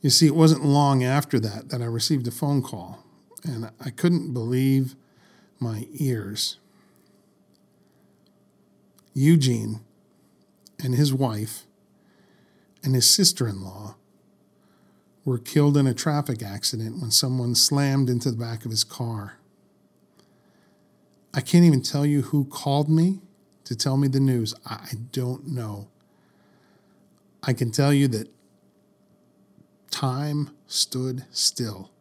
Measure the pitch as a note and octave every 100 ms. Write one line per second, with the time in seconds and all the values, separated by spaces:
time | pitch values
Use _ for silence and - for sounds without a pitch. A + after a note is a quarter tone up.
0 | D3 - D#3+ D#3 D#3+ D3 C#3+ C#3+ C#3+ C3+
1 | B2+ C#3 C#3+ A#2+ G#2+ G#2 - B2 A#2 A#2
2 | - D3 A#2+ - D3 C#3+ B2+ G2 F2+ G2+
3 | _ _ _ - E3+ A#2 A2+ - - A2+
4 | F3 F3 - B2 A#2 B2+ C3+ C3+ C3 -
5 | _ _ _ _ _ _ A#2+ G#2+ - -
6 | C#3 A#2 G2 G#2 - - _ _ _ _
7 | _ _ _ _ _ _ _ _ _ _
8 | _ _ _ _ _ _ _ _ _ _
9 | _ C#3 C#3+ E3 C3 A#2 G#2+ A2 - _
10 | _ _ _ _ _ _ - - C3 B2
11 | D3 C3 C3 G#2+ G#2+ - - _ _ _
12 | _ _ _ _ _ _ _ _ C#3+ C3
13 | - - F3+ - A#2 G2 F#2+ G2 G#2 -
14 | _ _ _ _ _ _ _ _ _ _
15 | _ _ C#3+ B2 - D3+ D3 C#3+ C3+ B2+
16 | E3 D3 C#3+ A2+ G#2 G2+ - A#2 A2 F#3
17 | A#2 - C3 B2+ A#2+ A#2 - C#3+ C#3 C3+
18 | B2+ B2 C3 A2+ A#2 A2+ A2+ A2 - -
19 | A#2+ A2 G2+ - _ _ _ _ _ _
20 | _ _ _ _ _ _ _ _ _ _
21 | _ _ _ - - F3 F3 C3+ - C#3+
22 | D3 D3 - D3 C3+ - C#3+ C#3+ D3+ D#3+
23 | F3 F#3+ - _ _ _ - A2 C#3+ C3+
24 | C#3 C3+ C3+ B2 A2 - - A2+ - A2
25 | A#2+ - B2 B2+ C#3 C3 A2 G2+ G#2 _
26 | _ _ _ _ _ _ _ _ _ _
27 | _ _ _ _ - B2 A#2+ A2 C#3 C#3+
28 | C#3 A2 - _ _ _ _ _ _ _
29 | _ _ _ _ _ _ _ _ _ -
30 | C3+ B2+ D3 D3 C#3+ - _ - - B2+
31 | C3 B2+ - - - - A#2 F#2+ F#2+ _